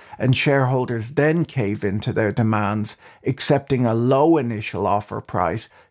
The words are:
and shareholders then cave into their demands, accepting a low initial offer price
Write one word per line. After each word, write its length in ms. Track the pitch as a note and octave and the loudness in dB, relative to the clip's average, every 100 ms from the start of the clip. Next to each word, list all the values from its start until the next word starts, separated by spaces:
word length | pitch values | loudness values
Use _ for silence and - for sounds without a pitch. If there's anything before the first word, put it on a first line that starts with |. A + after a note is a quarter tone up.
| - - | -20 -4
and 180 | A#2+ B2+ | 0 2
shareholders 760 | D#3 C#3 B2+ C3 B2 A#2 A2 | 2 2 2 0 -2 -4 -4
then 340 | C#3+ D3 E3+ | 0 2 2
cave 400 | D#3+ - G2+ G#2 | -2 -2 -2 -2
into 280 | G#2 G#2 A2+ | -2 -2 -2
their 200 | G#2+ G#2+ | -2 0
demands, 640 | G2+ A2 G#2+ G2+ G#2+ G#2+ - - - | 0 0 0 -2 -4 -6 -12 -20 -8
accepting 640 | - C3+ - C#3 - C3 A#2+ | -6 -4 0 0 2 0 2
a 80 | |
low 420 | A2+ A#2+ C3+ D#3 D#3+ | 2 2 4 4 4
initial 500 | A#2+ G#2+ G#2 F2+ F#2+ | 0 -4 -6 -4 0
offer 320 | G2+ - - | 0 -2 -10
price 480 | - G#2 F2 G#2 - - _ | -6 -2 0 -2 -8 -20 _